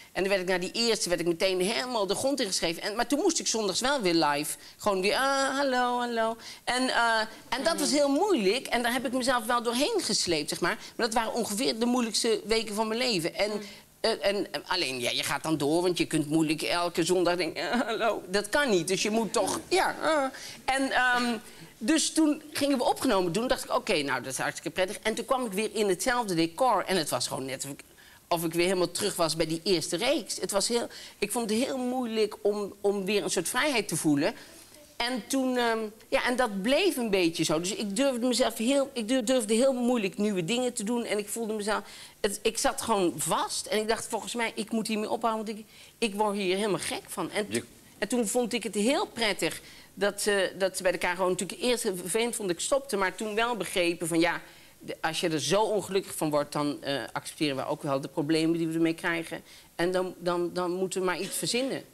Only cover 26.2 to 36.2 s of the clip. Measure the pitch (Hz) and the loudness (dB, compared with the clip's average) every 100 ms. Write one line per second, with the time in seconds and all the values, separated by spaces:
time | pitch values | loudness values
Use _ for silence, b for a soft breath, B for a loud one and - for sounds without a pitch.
26.2 | 220 170 165 - 254 202 - 185 147 123 | 0 0 0 2 2 4 2 0 0 -2
27.2 | - 131 135 131 135 143 - B B B | -2 -4 -6 -6 -8 -12 -16 B B B
28.2 | - 170 170 165 175 190 175 - 208 175 | -4 -2 0 0 2 2 0 0 -2 0
29.2 | 165 160 160 160 202 175 - 170 240 294 | 0 0 -2 -2 0 0 0 -2 0 0
30.2 | 196 - 190 202 190 240 - B B B | -2 -6 -2 0 0 0 -2 B B B
31.2 | 202 240 226 214 269 269 247 254 240 220 | -4 -2 0 0 0 -2 -2 -2 -2 0
32.2 | 214 - 202 208 196 - 202 202 185 208 | 0 0 -2 0 -4 -2 0 0 2 0
33.2 | 160 190 165 - 294 247 196 160 160 143 | 0 -2 -2 0 0 0 0 0 2 4
34.2 | 170 247 B B B B B - 240 254 | 2 -2 B B B B B -6 -4 -4
35.2 | - 269 262 247 233 226 214 - - 269 | -2 0 0 2 2 0 -4 -10 -2 0